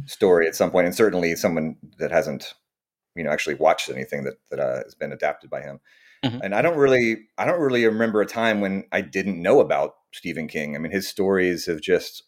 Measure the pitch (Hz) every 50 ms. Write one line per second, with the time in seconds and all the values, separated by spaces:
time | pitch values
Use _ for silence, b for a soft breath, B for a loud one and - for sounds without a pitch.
0 | - - - - 107 92 90 85 82 80 - - 95 85 - 92 87 87 - -
1 | 113 101 90 90 87 85 82 - - 95 82 80 78 80 - _ - - _ -
2 | 80 - 82 82 76 78 69 - - - - _ _ _ _ _ _ _ _ _
3 | _ _ - 85 80 73 78 - - 78 73 69 78 80 85 - - 71 64 65
4 | 67 - 73 71 67 67 - _ _ - 76 67 69 64 64 64 - - - -
5 | 76 71 71 - 76 76 - - - 69 71 67 73 71 69 - b b b b
6 | b b b b b 123 113 127 101 95 101 110 143 175 170 147 139 135 131 123
7 | 117 113 110 - - _ _ - 104 143 180 175 151 131 127 120 117 110 107 110
8 | 117 113 104 107 98 - - 117 113 113 107 101 101 98 98 98 - - 85 98
9 | 95 71 - 95 92 101 92 85 87 95 - - 95 73 78 69 73 76 - _
10 | _ _ - - - 85 78 82 78 73 - 78 73 73 73 73 80 80 98 98
11 | 95 - - - 95 98 98 92 92 90 87 80 - 92 82 76 - 95 90 85
12 | - - - - -